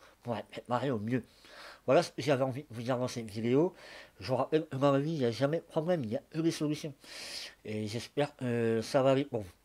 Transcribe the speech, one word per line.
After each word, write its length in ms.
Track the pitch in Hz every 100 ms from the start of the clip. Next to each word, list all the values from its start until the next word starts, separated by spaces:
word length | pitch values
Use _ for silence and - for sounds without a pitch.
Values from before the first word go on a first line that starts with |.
| - _
pour 140 | - 107
être 120 | -
préparés 420 | - - 120 135
au 80 | 120
mieux. 240 | 107 123 - - - - - - -
Voilà 160 | 139
ce 80 | 170
que 120 | -
j'avais 200 | 127 135
envie 200 | 131 120
de 60 | 151
vous 120 | 110
dire 160 | 117 127
dans 100 | 123
cette 220 | 120 113
vidéo. 440 | 104 113 131 175 - - - - -
Je 80 | 95
vous 80 | 127
rappelle 300 | 135 156 160
que 100 | 135
dans 140 | 143
la 80 | 139
vie, 140 | 147
il 60 | 165
n'y 60 | 120
a 40 |
jamais 280 | 110 139 160
de 60 |
problème, 380 | - - 160 180
il 80 | 117
n'y 60 | 113
a 60 | -
que 80 | 160
des 120 | 165
solutions. 440 | 160 151 151 160 139 - - - - - -
Et 220 | - 107 107
j'espère 480 | 117 - - 143 -
que 440 | 127 120 117 113
ça 200 | 110 143
va 100 | 131
aller 120 | 135
pour 180 | 143 117
vous. 100 | 95 -